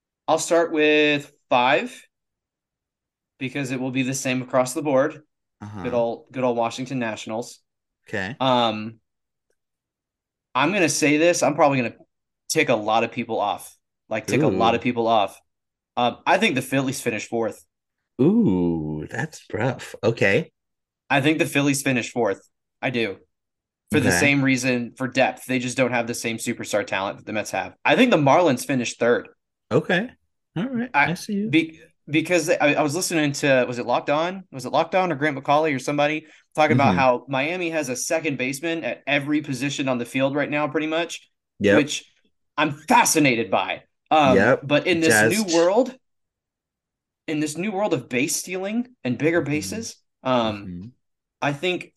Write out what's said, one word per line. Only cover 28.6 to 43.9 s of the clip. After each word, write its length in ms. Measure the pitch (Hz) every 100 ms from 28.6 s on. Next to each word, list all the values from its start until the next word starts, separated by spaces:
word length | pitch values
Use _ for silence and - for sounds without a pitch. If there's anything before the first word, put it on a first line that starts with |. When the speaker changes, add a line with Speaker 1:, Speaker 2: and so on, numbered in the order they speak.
| -
Speaker 1:
finish 320 | 131 113 -
third. 320 | 117 107 - _ _ _ -
Speaker 2:
Okay. 380 | 151 156 180 247 - _ _ _ 160
All 80 | 254
right. 220 | 240 247
Speaker 1:
I 180 | 143 147
Speaker 2:
I 20 |
see 200 | 175 -
you. 160 | 202 214
Speaker 1:
be-, 300 | 156 160 - - _ -
because 420 | 151 160 180 156
I, 240 | 170 147
I 80 | 170
was 140 | 151 160
listening 360 | 180 170 147
to, 320 | 139 147 131 120
was 100 | 123
it 80 | 113
Locked 240 | 135 -
On? 340 | 147 175 190 -
Was 140 | 135 123
it 60 |
Locked 240 | 143 160 190
On 160 | 185
or 40 | 139
Grant 220 | 156 135
McCauley 380 | 143 147 160 131
or 40 |
somebody 460 | 139 147 147 151 - _ _ -
talking 200 | 151 139
about 140 | 139
Speaker 2:
Mm-hmm. 80 | -
Speaker 1:
how 260 | 131 123 -
Miami 420 | 135 147 185 170
has 200 | 160 139
a 60 | 123
second 420 | - 160 156 127
baseman 440 | 127 135 165 165
at 200 | 127 - -
every 360 | 147 143 151
position 460 | 147 123 139 139 135
on 100 | 123
the 60 | 120
field 300 | 135 135 147
right 140 | 135
now, 180 | 147 147
pretty 200 | 151 156
much, 420 | 160 170 - _ _ _ -
Speaker 2:
Yep. 180 | 98 101
Speaker 1:
which 280 | - - - _ _ _ _ -
I'm 140 | 156
fascinated 800 | 139 - 240 214 165 143 117 104
by. 320 | 107 95 78 _